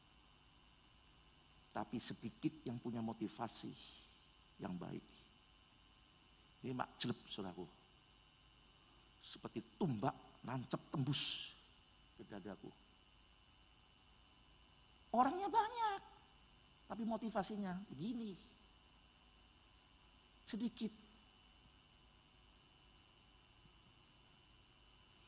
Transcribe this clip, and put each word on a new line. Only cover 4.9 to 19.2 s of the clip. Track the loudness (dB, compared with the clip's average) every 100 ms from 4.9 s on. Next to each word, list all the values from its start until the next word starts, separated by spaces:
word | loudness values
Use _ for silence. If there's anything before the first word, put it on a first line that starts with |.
| -6 -8 -16 -20 -20 -20 -20 -20 -20 -20 -20 -20 -20 -20 -20 -20 -8
Ini | -2 0
mak | 0 0
jelek, | 2 2 -2
saudaraku. | -4 -4 -4 -8 -10 -20 -20 -20 -20 -20 -20 -20 -20 -20 -20 -20 -20 -20 -18
Seperti | -12 -8 -6 -6 -6 2
tumbak | 2 4 2 2 -6 -12
nancep | -4 -2 0 -2 0
tembus | 2 4 4 4 0 -4 -10 -18 -20 -20 -20 -20 -16
ke | -10
dadaku. | -8 -6 -8 -10 -12 -20 -20 -20 -20 -20 -20 -20 -20 -20 -20 -20 -20 -20 -20 -20 -20 -20 -20 -20 -20 -20 -20 4 8
Orangnya | 8 8 4
banyak, | 6 4 4 2 2 -4 -18 -20 -20 -20 -20 -20 -16 -6
tapi | -2 0
motivasinya | 0 0 2 2 0 0 -2 -4
begini. | -4 -2 -2 -4 -6 -12 -20 -20 -20 -20 -20 -20 -20